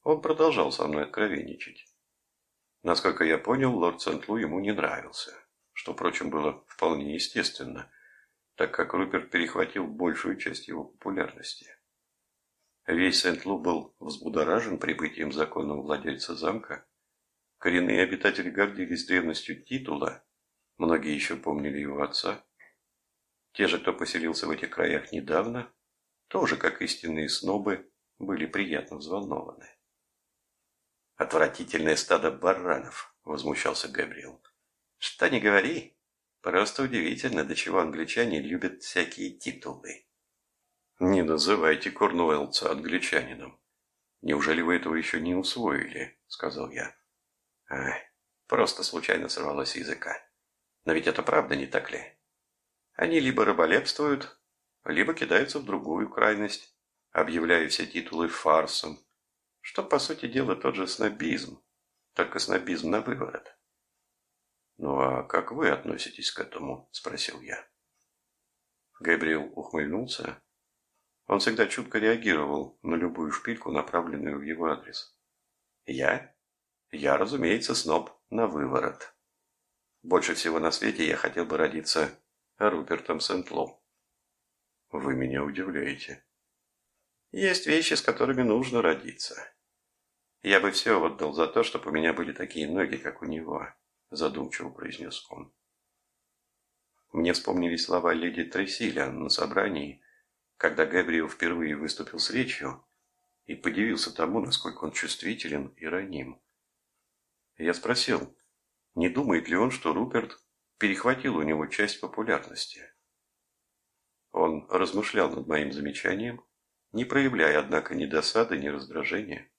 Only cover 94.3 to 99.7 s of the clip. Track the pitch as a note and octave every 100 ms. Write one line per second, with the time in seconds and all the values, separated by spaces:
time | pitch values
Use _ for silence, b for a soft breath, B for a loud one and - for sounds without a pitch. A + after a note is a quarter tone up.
94.3 | D2+ C#2+ - - - - - - - -
95.3 | - - _ _ _ _ _ _ _ _
96.3 | _ _ _ _ _ _ _ _ E2 E2+
97.3 | F2 - F#2 F2 E2+ - F2 E2+ E2 E2+
98.3 | E2+ E2+ F#2 G2 - A2 D2 C#2 C2+ C#2+
99.3 | - C#2+ - G2+